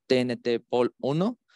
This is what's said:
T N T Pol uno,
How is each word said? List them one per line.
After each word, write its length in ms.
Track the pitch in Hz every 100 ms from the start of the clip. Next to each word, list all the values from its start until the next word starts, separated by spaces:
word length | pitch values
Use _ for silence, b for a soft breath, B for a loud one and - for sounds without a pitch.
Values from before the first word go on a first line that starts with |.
| -
T 140 | 127
N 180 | 123 117
T 220 | 120 117
Pol 340 | - 120 120 -
uno, 400 | 127 151 202 247 _